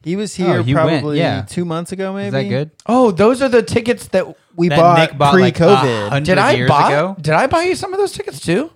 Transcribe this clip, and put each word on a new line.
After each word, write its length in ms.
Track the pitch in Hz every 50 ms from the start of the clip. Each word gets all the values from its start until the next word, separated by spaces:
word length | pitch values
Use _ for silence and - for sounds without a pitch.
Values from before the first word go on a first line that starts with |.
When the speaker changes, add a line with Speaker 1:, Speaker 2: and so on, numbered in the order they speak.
Speaker 1:
He 140 | - 156 180
was 220 | 202 214 190 - -
Speaker 2:
Oh, 40 | 180
Speaker 1:
here 160 | 175 156 117
Speaker 2:
you 140 | 113 123 143
went, 120 | 160 160 160 165 147
Speaker 1:
probably 180 | 143 151 147 151
Speaker 2:
yeah. 240 | 170 139 101 - 101 -
Speaker 1:
two 160 | - 175 180
months 260 | 170 160 165 175 -
ago, 200 | 185 185 190 190
maybe. 140 | 190 196 202
Speaker 2:
Is 60 | 202 -
that 80 | 135 135
good? 260 | 101 123 131 151 156 _ _ _
Speaker 3:
Oh, 240 | - 233 262 254 220
those 300 | 180 160 202 220 262 240
are 80 | 277 262
the 140 | 233 233
tickets 460 | 220 - - 233 226 240 233 202 - -
that 180 | - 185 175 170 - _ _ _ _
Speaker 1:
We 120 | 165 175 175
Speaker 2:
That 80 | 143 151
Speaker 1:
bought 200 | 165 175 175 165
Speaker 2:
Nick 200 | 160 160 - 135
bought, 160 | 147 143 143
like, 200 | 190 190 180 -
Speaker 1:
pre-covid. 500 | - 170 - 202 - 131 127 117 107 101
Speaker 2:
a 40 | 104
hundred 140 | 139 139 151
Speaker 3:
Did 120 | 175 185 190
I 140 | 208 269
Speaker 2:
years 160 | 208 123 123 135
Speaker 3:
buy? 240 | 151 143 170 170
Speaker 2:
ago? 240 | 139 147 165 190 196 190
Speaker 3:
Did 120 | 143 151 156
I 120 | 170 233 277
buy 140 | 349 330
you 120 | 349 359 359
some 180 | - 381 392
of 60 | 370 392
those 140 | 403 370
tickets 260 | - - 415 392 - -
too? 320 | - 170 170 208 302 330 -